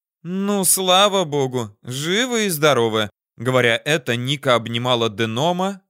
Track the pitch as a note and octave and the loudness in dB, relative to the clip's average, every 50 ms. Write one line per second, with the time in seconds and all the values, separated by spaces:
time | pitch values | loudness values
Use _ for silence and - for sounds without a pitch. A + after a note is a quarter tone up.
0 | _ _ _ _ - E3 F3+ F#3+ G3 G3+ G#3 G3+ F#3 - - F#3 F#3+ F#3 F3+ F#3 | _ _ _ _ -10 -8 -6 -4 -2 -2 -2 0 0 0 0 0 2 2 4 4
1 | G3+ G#3 F#3+ G3 F3+ D3+ C#3 D3 C3+ C3 B2+ B2+ A#2 G#2+ G#2 _ - B2+ B2 C3+ | 4 4 4 0 0 0 0 0 0 0 -2 -4 -6 -6 -10 _ -12 -10 -10 -6
2 | D3 E3 F#3 G#3+ B3 C4 A#3+ A3+ G#3+ G3+ E3+ D3 D3+ D3+ C#3 A#2+ A#2 A2+ G#2+ A2 | -4 -2 0 0 0 0 0 0 0 -2 0 2 2 4 4 4 2 2 2 0
3 | G#2+ G#2 - _ _ _ _ - A#2 B2 B2+ B2+ B2 A#2+ A2+ - - D3 D3+ D#3+ | -2 -2 -6 _ _ _ _ -6 -4 0 2 2 4 4 2 0 0 -2 -2 -2
4 | - - A#2 A#2+ B2 C3 D3 C#3 - C#3 B2 A#2 A2+ A#2+ A#2 A#2 B2 B2+ B2+ A#2 | -2 -4 -4 -4 -2 -4 -6 -2 0 2 2 2 0 -2 -6 -4 0 0 0 0
5 | A#2 A2+ G#2 G2 A2+ A2+ A2 A#2 C#3+ E3+ F3+ F3 F#3 G3 G3+ F#3 _ _ | 0 -2 -2 -4 -4 -4 -2 -2 -2 -2 0 -2 -4 -4 -6 -8 _ _